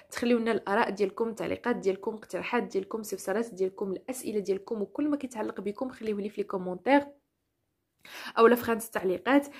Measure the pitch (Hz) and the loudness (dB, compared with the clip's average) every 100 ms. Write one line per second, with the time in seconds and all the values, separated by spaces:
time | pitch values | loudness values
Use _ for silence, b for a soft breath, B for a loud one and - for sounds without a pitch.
0 | B - 240 233 226 208 196 208 - 196 | B -2 4 4 4 0 2 2 2 2
1 | 196 - 226 214 170 185 240 190 190 190 | -2 0 -4 -2 -4 -2 -2 0 0 0
2 | 226 214 - 180 180 240 196 196 196 220 | -4 -8 -8 -6 -2 -2 0 -4 -4 -8
3 | 208 190 - 202 233 185 190 190 196 180 | -6 -6 -2 -2 -2 -2 -2 0 -4 -4
4 | - 247 - 208 196 190 - 220 196 - | -6 -6 -4 -4 0 -2 -2 -4 -4 -2
5 | 294 285 254 220 220 226 196 208 262 - | 0 0 -4 -4 -6 -4 -6 -4 -8 -4
6 | 220 202 208 208 196 190 180 185 247 285 | -4 -2 -4 -6 -4 -4 -4 -4 4 4
7 | 285 - _ _ _ _ _ _ _ _ | 4 -14 _ _ _ _ _ _ _ _
8 | B B B - 233 240 233 220 - - | B B B 6 8 8 2 -4 -4 -2
9 | 190 175 240 277 285 | 0 0 4 4 4